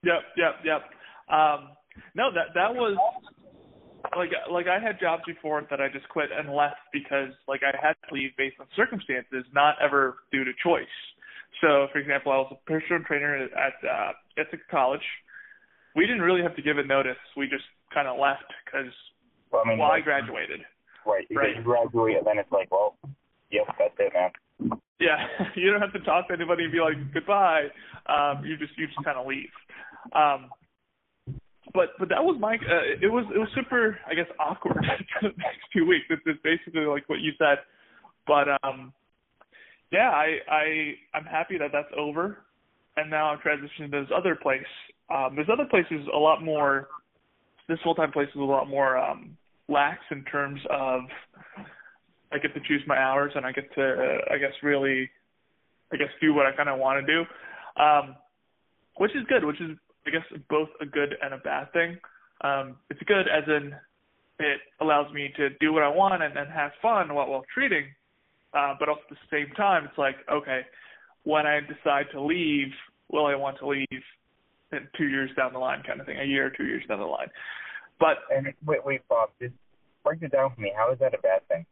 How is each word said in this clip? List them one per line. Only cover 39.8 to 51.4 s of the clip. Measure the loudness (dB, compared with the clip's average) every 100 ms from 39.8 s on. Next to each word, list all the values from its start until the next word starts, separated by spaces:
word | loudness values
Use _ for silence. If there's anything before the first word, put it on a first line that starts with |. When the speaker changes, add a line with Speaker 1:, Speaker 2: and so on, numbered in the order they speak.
| _
Speaker 1:
yeah, | 2 4
I, | 4 2 0 0
I, | 0 2 -2 -4 -8 _
I'm | -8
happy | -4 -4 -4 -4
that | -2
that's | -2 -4 -6
over, | -4 -2 -4 -6 _ _ _ _ _ -6
and | -2
now | 0 0
I'm | 0
transitioning | -2 -2 -4 -12 -6
to | -6
this | -2
other | 0 0
place. | 0 0 -2 -4 -16 -20 -20 _
Um, | -2 -2
this | -2 0
other | 2
place | 4 2 2
is | -4 -2
a | 4
lot | 4 4
more, | 2 0 2 2 -2 -16 _ _ _ _ _ _ -6
this | -4
full-time | 0 2 2
place | 0 -2
is | -2
a |
lot | 0 0 0
more, | 0 2 2
um, | 0 -4 -10 -20 _ _ -2
lax | 2 2 0 -10
in | -12
terms | -6 -4 -4 -6 -4
of | -2 0 -2 -4 -16 -20 -20